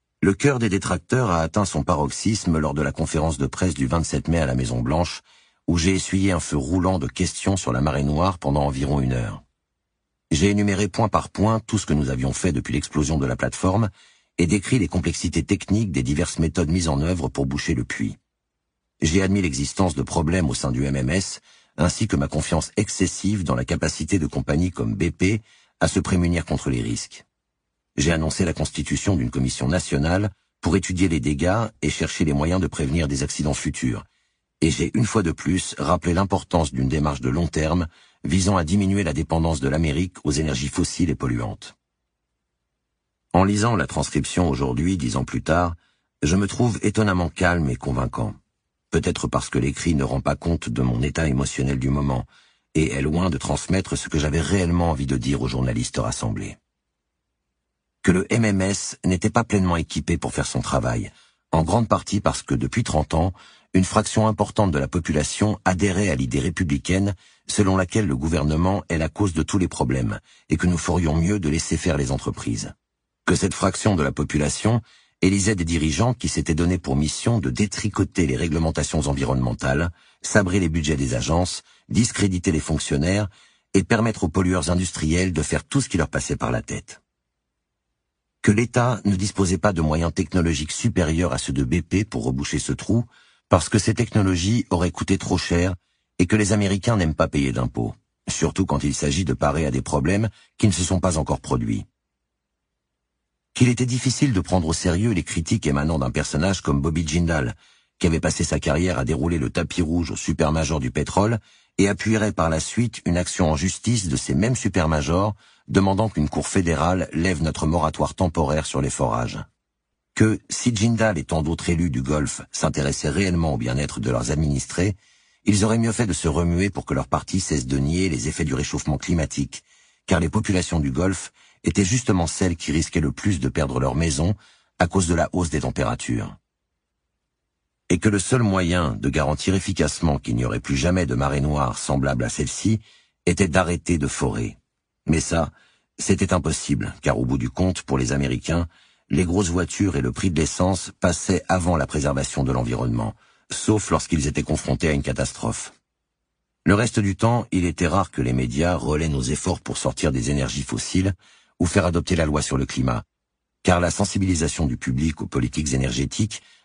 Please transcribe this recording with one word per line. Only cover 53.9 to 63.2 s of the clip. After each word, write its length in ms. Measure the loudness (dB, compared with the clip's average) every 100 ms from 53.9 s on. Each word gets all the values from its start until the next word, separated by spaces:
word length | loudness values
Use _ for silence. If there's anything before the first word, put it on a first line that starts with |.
| -4
ce 100 | -2
que 120 | -2
j'avais 220 | 0 0
réellement 500 | 2 2 2 2 2
envie 160 | 0 0
de 100 | 0
dire 240 | 0 0
aux 60 | 0
journalistes 500 | 0 0 -2 -2 -2
rassemblés. 600 | -4 -4 -4 -6 -8 -14 _ _ _ _ _ _ _ _ _ _ _ _ _ _
Que 80 | 2
le 200 | 2 2
M 120 | 2 2
M 160 | 2
S 360 | 0 -2 -6 -4 0
n'était 240 | 0 2
pas 140 | 0
pleinement 340 | 2 2 2 0
équipé 400 | -2 -4 -2 -2
pour 160 | -2
faire 140 | -4 -4
son 140 | -4
travail, 500 | -2 0 0 -2 -6 -12 _ _ _
en 120 | 0
grande 240 | 2 2 2
partie 320 | 0 0 -2
parce 220 | 0 -2
que 140 | -2 -2
depuis 280 | 0 -2
trente 300 | 0 0 0
ans, 180 | 0